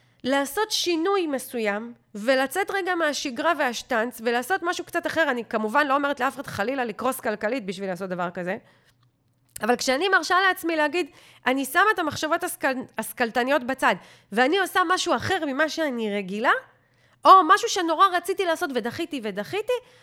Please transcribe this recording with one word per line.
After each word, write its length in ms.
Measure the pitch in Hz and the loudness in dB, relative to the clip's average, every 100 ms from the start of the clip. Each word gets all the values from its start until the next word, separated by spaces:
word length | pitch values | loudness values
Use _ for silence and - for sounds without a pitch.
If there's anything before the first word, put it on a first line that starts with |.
| _ _ | _ _
לעשות 480 | 247 277 277 - 427 | -2 0 0 -2 -2
שינוי 560 | - - 330 349 403 330 | 0 0 0 2 2 0
מסוים, 680 | 262 - 240 214 202 233 240 _ 208 | -4 -4 -4 -2 -2 -6 -16 _ -4
ולצאת 560 | 220 262 269 359 403 | 2 2 2 0 -2
רגע 240 | 392 370 349 | -2 -2 0
מהשגרה 580 | 311 269 294 240 311 302 | 0 -2 -4 -2 0 0
והשטנץ, 600 | 262 226 - 233 240 - | -2 -4 -4 -2 -2 -4
ולעשות 380 | 226 240 247 381 | -2 -2 0 -2
משהו 220 | 339 359 - | -2 -4 -4
קצת 220 | 339 330 | -4 -2
אחר, 240 | 320 302 | 0 0
אני 120 | 240 220 | -2 -4
כמובן 380 | 220 214 269 294 | -4 0 2 2
לא 80 | 277 | 2
אומרת 240 | 285 285 | 0 -2
לאף 160 | 262 - | -2 -4
אחד 120 | - | -8
חלילה 380 | - 208 277 233 | -4 -4 -2 -4
לקרוס 340 | 190 240 254 | -4 -4 -2
כלכלית 460 | 240 208 220 262 196 | -4 -4 -2 -4 -6
בשביל 240 | 185 196 | -6 -6
לעשות 200 | 175 190 | -6 -6
דבר 200 | 175 175 | -4 -4
כזה, 280 | 185 175 220 - _ _ _ _ _ _ _ _ - | -4 -6 -6 -10 _ _ _ _ _ _ _ _ -4
אבל 140 | 214 240 | 0 0
כשאני 340 | - 262 359 | 0 0 2
מרשה 260 | 381 320 359 392 | 2 4 2 4
לעצמי 280 | 370 330 320 | 0 -2 0
להגיד, 320 | 302 339 285 - - - - | 0 -2 -4 -10 -20 -6 -2
"אני 180 | 269 262 | -2 0
שמה 180 | 349 415 | 2 4
את 60 | 403 | 2
המחשבות 440 | 311 - 311 339 | -2 -4 -2 -2
הסקל-, 380 | 349 - 294 262 - - | -2 -2 -2 -2 -6 -8
הסקלטניות 680 | 214 - 233 247 247 294 | -8 -4 -2 0 2 0
בצד, 320 | 247 262 269 190 - - _ | 0 0 0 0 -4 -20 _
ואני 280 | 202 254 392 | 2 4 4
עושה 200 | 359 381 349 | 2 2 2
משהו 280 | 359 349 247 | 2 0 -2
אחר 300 | - 370 302 | 0 -2 0
ממה 240 | 262 311 | 0 0
שאני 460 | - 311 240 220 202 | 0 -2 -2 -4 -4
רגילה", 360 | 185 202 262 480 - _ _ _ _ _ 294 | -4 -2 0 0 -4 _ _ _ _ _ 8
או 60 | 381 320 | 10 8
משהו 160 | 403 453 | 4 2
שנורא 380 | 392 330 320 381 | -2 0 4 4
רציתי 380 | 359 359 370 359 | 2 -2 -2 -2
לעשות 240 | 320 339 247 | -2 -2 -2
ודחיתי 460 | 240 226 339 277 | -4 -6 -6 -6
ודחיתי, 500 | 214 190 202 381 415 466 - - | -6 -6 -4 -4 -2 -4 -6 -20